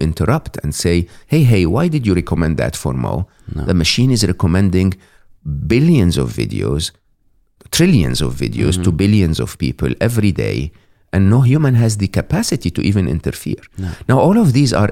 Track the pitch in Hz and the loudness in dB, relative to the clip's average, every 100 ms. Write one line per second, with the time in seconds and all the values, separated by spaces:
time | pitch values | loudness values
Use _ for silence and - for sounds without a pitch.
0 | 80 80 82 151 - - 73 - 90 87 | -4 -2 0 -2 -4 -10 -8 -4 0 0
1 | 87 - - 156 131 107 82 104 175 156 | -2 -10 -2 2 4 4 2 0 0 0
2 | 113 90 - - 80 76 60 - 71 65 | 0 0 0 -2 0 0 -4 -4 -6 -4
3 | 55 58 98 _ - 76 87 90 78 - | -4 -6 -8 _ -12 -8 -2 0 0 0
4 | 131 120 107 - 87 90 98 92 92 92 | 0 2 0 0 0 2 2 2 0 -2
5 | _ _ _ - - 71 76 120 160 156 | _ _ _ -16 -10 -8 0 2 4 4
6 | 87 73 64 57 53 50 52 71 82 - | 4 0 -2 -4 -6 -4 -4 -4 -6 -12
7 | _ _ _ _ _ _ - - 175 139 | _ _ _ _ _ _ -8 0 4 4
8 | 67 64 67 67 60 55 64 90 90 80 | 2 -2 -4 -4 -6 -2 -2 0 0 2
9 | 101 107 85 73 58 - 67 - 69 62 | 2 4 2 0 -4 -4 -6 -4 -4 -2
10 | 117 117 101 78 53 52 76 - _ _ | -2 0 0 0 -2 -4 -6 -10 _ _
11 | _ 92 98 120 123 147 143 120 113 104 | _ 0 4 4 4 2 2 2 2 0
12 | 98 - - 165 233 160 87 - 87 101 | -2 -2 -2 -4 -2 -4 -4 -2 -2 0
13 | 87 78 - - - - - - 92 - | 0 -2 -4 -8 -8 -10 -10 -10 -10 -8
14 | - 131 147 220 185 123 143 76 104 | -2 2 4 4 4 2 2 2 0